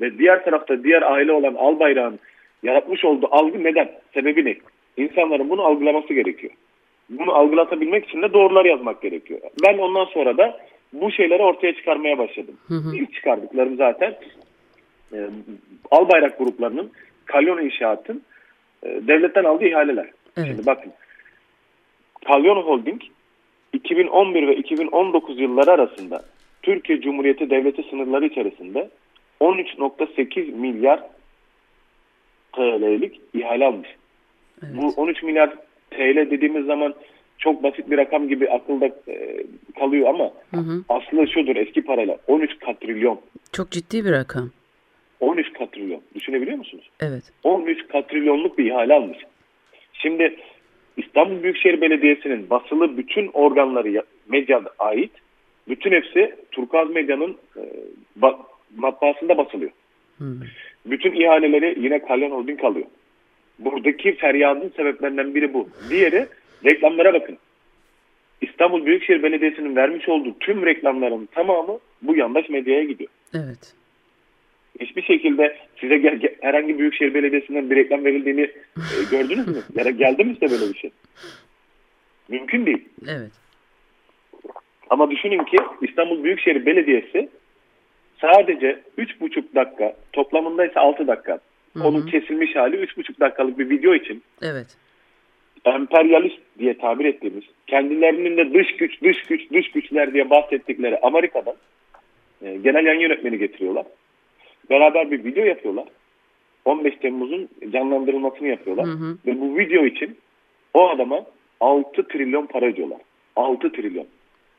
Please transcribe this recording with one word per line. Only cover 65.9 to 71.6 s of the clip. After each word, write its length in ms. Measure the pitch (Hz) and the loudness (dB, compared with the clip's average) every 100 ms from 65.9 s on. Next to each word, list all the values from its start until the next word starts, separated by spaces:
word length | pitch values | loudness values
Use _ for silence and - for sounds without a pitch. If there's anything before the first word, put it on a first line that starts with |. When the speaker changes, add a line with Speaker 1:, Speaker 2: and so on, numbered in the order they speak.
Speaker 1:
Diğeri 360 | 165 175 175 254 - _ _ | 2 2 2 -2 -8 _ _
reklamlara 500 | 135 151 156 165 180 | 2 4 4 6 6
bakın. 240 | 170 - - _ _ _ _ _ _ _ _ _ - | 4 0 -16 _ _ _ _ _ _ _ _ _ -12
İstanbul 460 | - - 175 175 151 | -8 0 0 2 0
Büyükşehir 360 | 180 - 170 | 0 2 2
Belediyesi'nin 540 | 151 156 156 151 147 127 | 2 0 -2 -2 -4 0
vermiş 320 | 135 165 - | 0 0 -2
olduğu 300 | 160 131 107 | -2 -2 -8
tüm 260 | - 208 175 | -4 -2 0
reklamların 640 | 160 147 131 123 113 107 | 0 0 -2 -2 -4 -8
tamamı 460 | - 180 175 | -4 0 0